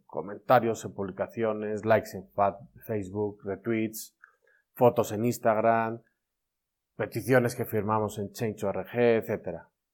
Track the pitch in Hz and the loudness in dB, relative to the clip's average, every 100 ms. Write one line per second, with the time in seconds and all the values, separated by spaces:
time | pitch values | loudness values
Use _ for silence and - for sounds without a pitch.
0 | _ 76 92 101 - 123 113 107 104 101 | _ -10 -8 -6 4 4 4 -2 -6 -8
1 | 98 95 92 113 110 107 104 107 107 107 | -8 -6 -6 -2 -2 -2 -4 -2 2 2
2 | - 95 - - 101 - - - - 107 | 2 -10 -8 0 0 0 -12 -16 -6 -6
3 | 92 101 104 104 101 95 117 110 110 - | -4 -4 -6 -6 -8 -6 -2 -2 -2 -6
4 | - _ - _ _ _ _ - 123 117 | -14 _ -20 _ _ _ _ 2 4 4
5 | 107 107 120 117 117 107 113 113 113 117 | 0 0 -2 2 2 4 4 2 0 -6
6 | _ _ _ _ _ _ _ _ _ - | _ _ _ _ _ _ _ _ _ -6
7 | 107 120 101 131 117 - 113 110 101 110 | -6 -4 2 4 4 -2 -4 -2 0 0
8 | 104 107 98 - 113 98 101 92 92 120 | 0 -4 -8 -6 -6 -2 -4 -4 -4 2
9 | 120 113 113 101 92 85 - _ _ | 4 4 0 -4 -4 -10 -12 _ _